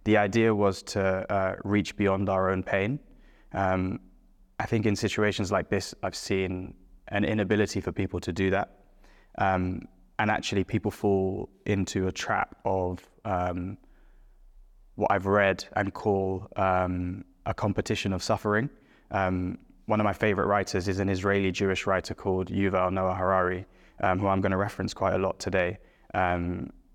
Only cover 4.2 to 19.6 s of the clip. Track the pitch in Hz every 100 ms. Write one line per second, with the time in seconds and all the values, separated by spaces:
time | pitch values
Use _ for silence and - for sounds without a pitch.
4.2 | _ _ - - - 113 107 101 104 -
5.2 | 107 101 95 98 92 101 - - 95 -
6.2 | - 95 92 92 92 - - - - 101
7.2 | 98 107 95 104 101 98 92 85 95 90
8.2 | - 85 95 95 - - _ _ - -
9.2 | _ - 98 92 92 92 - _ - -
10.2 | 107 110 - 101 92 107 107 - 104 98
11.2 | 95 98 - _ - 101 90 98 92 -
12.2 | - 101 - - 98 95 90 87 - _
13.2 | 110 92 90 87 92 - - - - -
14.2 | - - - - - - - - 101 98
15.2 | 98 101 98 95 - 104 98 - 107 98
16.2 | 95 95 107 - 95 92 90 90 90 98
17.2 | - _ - - 107 101 - 107 101 95
18.2 | - 107 104 104 139 - _ _ - 95
19.2 | 92 92 90 -